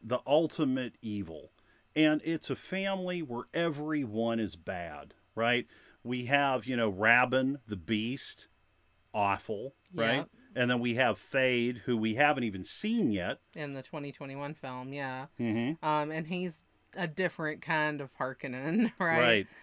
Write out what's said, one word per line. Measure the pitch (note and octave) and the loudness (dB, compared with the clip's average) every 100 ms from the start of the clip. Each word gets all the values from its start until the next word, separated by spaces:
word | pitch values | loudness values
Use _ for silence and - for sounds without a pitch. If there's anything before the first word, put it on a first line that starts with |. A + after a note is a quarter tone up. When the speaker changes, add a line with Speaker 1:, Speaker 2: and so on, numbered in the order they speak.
Speaker 1:
the | A2 A#2+ - | -4 -4 2
ultimate | D3 E3 - C#3+ C3 B2 - | 2 2 0 0 0 -4 -8
evil. | A2+ G#2 E2 D#2 D2+ _ _ _ _ D3+ | -6 -6 -6 -10 -14 _ _ _ _ 4
And | D#3 D3+ | 4 4
it's | E3 E3 - | 0 -4 -2
a | C3+ | -6
family | - F#3+ G3 F#3+ F3+ F3+ | -4 -4 -2 -2 -2 -4
where | C#3+ A#2+ - | -4 -6 -4
everyone | - E3+ C#3+ D3+ D3+ B2 G#2+ A#2 A2+ | -2 0 -2 -2 -2 0 0 2 2
is | G#2 D#2+ | 0 -4
bad, | D#2+ F#2 E2+ D2 C#2+ - _ - | -8 -6 -8 -10 -14 -20 _ 0
right? | A2+ A#2+ A2+ - - _ | 2 2 -2 -12 -20 _
We | A#2 B2 B2 | -6 -6 2
have, | C#3+ C#3 C3 A2+ | 2 4 0 -2
you | B2 | 0
know, | A2+ | 0
Rabban, | F#2+ A2 A#2+ B2+ C3 C3 C#3 - | 2 6 6 6 2 0 -2 -6
the | G2 | -8
Beast, | D#2+ G#2+ A2+ C3 - - - _ _ _ _ _ _ | -2 -2 -2 -6 -8 -10 -16 _ _ _ _ _ _
awful, | A2 G2+ G2 - G#2 A#2+ - - | 0 2 0 -2 -6 -8 -14 -10
right? | F2+ A2+ | -2 2
Speaker 2:
Yeah. | C3 E3 _ - B2+ | 2 -2 _ -8 0
Speaker 1:
And | B2 | 2
then | B2 | 2
we | A#2+ A#2 | 2 2
have | B2+ G#2 | 2 0
Thade, | - C3+ C3 B2 A#2+ B2 B2+ | -2 2 2 4 2 -2 -2
who | A#2 | 0
we | A2 A2 | 2 4
haven't | D3 C#3+ | 4 4
even | A#2+ F#2+ | -2 -4
seen | F2 - G#3 A#3 D3+ | -6 -4 -2 0 2
yet. | G2+ F2+ C#3 _ E3+ | 0 -2 -6 _ -10
Speaker 2:
In | D3 | -10
the | C#3 | -10
twenty | - D#3 C#3+ | -10 -10 -10
twenty-one | - C#3 C3+ C#3+ D3+ | -10 -10 -8 -8 -8
film, | C3 B2+ C3 | -10 -10 -8
yeah. | C#3+ C3+ C3 C#3 - | -6 -6 -6 -10 -4
Speaker 1:
Mm-hmm. | A#2 A2 A#2+ D#3+ D#3 | -2 0 0 0 2
Speaker 2:
Um, | D3+ D3+ | 2 0
and | D#3+ D#3+ | -4 -4
he's | F3+ F3+ - _ _ _ - | -4 -6 -8 _ _ _ -6
a | F3 | -4
different | D3+ F#3 - D#3 D3+ | 0 -2 0 -4 -4
kind | - D#3 D3+ D3 | -2 0 2 -2
of | C#3 - | -6 -4
Harkonnen, | C3 C3 C#3 B2+ C#3 G3 B3 - | -4 -4 -8 -4 0 2 2 2
<laughs> | |
right? | F3 E3 | 2 4
Speaker 1:
Right. | A#2+ A2 F#2+ - | 6 4 2 -8